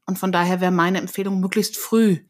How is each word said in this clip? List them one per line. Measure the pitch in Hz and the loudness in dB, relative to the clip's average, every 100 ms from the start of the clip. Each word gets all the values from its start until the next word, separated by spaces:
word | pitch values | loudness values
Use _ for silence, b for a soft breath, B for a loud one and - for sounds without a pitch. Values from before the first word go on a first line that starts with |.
| - | -10
Und | 185 | -4
von | 190 | 0
daher | 175 175 185 | 2 2 2
wäre | 180 | 2
meine | 180 170 185 | 2 2 0
Empfehlung | 185 - 196 190 | -4 -6 -4 -2
möglichst | 185 214 - - | -2 -2 -2 -4
früh. | - 226 220 175 | -2 2 4 2